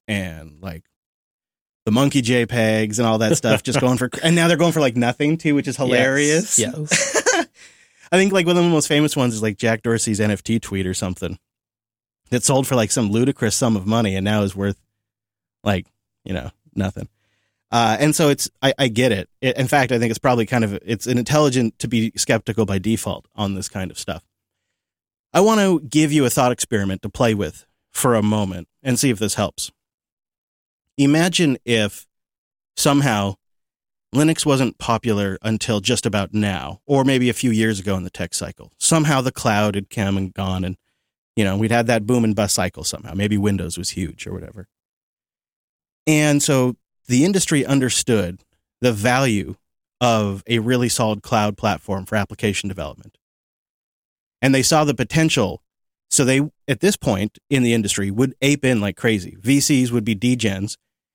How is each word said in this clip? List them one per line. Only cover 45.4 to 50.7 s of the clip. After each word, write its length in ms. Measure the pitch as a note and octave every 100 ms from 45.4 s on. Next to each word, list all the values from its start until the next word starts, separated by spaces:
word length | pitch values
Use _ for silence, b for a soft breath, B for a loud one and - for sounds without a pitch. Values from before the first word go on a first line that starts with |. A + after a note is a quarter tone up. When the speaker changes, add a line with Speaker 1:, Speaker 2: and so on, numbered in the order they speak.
| _ _ _ _ _ _ -
Speaker 1:
And 340 | D3+ D3+ C#3+
so 360 | - C3+ B2+ - _ _ -
the 140 | B2
industry 420 | E3+ G3 - D3 B2
understood 800 | C#3 B2+ - - A2 F2 F#2 _ _ _ _
the 100 | B2
value 640 | G#2 A#2 B2+ C3+ G2+ - G#2+ _ _ _ _
of 420 | B2 A2+ G#2 G2 -
a 140 | A#2
really 300 | A2+